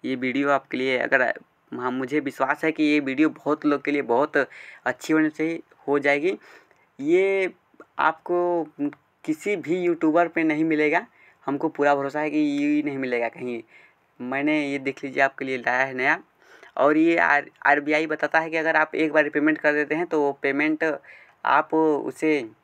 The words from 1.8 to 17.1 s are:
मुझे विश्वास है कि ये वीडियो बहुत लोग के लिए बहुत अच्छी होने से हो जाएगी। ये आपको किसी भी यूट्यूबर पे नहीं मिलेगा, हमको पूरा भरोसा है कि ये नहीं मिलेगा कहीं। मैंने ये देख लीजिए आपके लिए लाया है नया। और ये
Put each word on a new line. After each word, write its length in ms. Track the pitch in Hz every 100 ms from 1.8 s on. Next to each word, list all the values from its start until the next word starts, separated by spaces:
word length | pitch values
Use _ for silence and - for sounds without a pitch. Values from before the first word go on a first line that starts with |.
| 123
मुझे 280 | 127 127 151
विश्वास 440 | 139 - 135 147
है 80 | 160
कि 120 | 156
ये 160 | 151 147
वीडियो 300 | 135 131 156
बहुत 360 | - - 151 151
लोग 180 | 143
के 80 | 147
लिए 100 | 143
बहुत 340 | 123 117 151 147
अच्छी 760 | 127 - - - 123 127 -
होने 160 | 156 156
से 180 | 151 156 165 - _ -
हो 100 | 143
जाएगी। 380 | 139 143 165 202 - - _ _ _ -
ये 540 | 143 175 196 196 185 - _ _ - -
आपको 640 | 156 160 - 175 175 175 151 - 143 - _ _ -
किसी 300 | 151 202 202
भी 240 | 147 180
यूट्यूबर 480 | 175 165 156 160 170
पे 160 | 165
नहीं 200 | 160 151
मिलेगा, 420 | 160 151 151 165 240 _ - _ -
हमको 220 | 139 160
पूरा 260 | 151 143 143
भरोसा 240 | 139 147
है 100 | 151
कि 80 | 151
ये 440 | 151 143 143 147
नहीं 140 | 147 139
मिलेगा 320 | 131 120 117
कहीं। 320 | - 127 117 - - - _ _ _
मैंने 400 | 123 135 143 151
ये 180 | 143 139
देख 240 | 135 135
लीजिए 200 | 139 135
आपके 220 | 135 - 135
लिए 120 | 131
लाया 280 | 120 127 135
है 80 |
नया। 280 | 127 135 170 - _ _ - - -
और 200 | 139 156
ये 200 | 165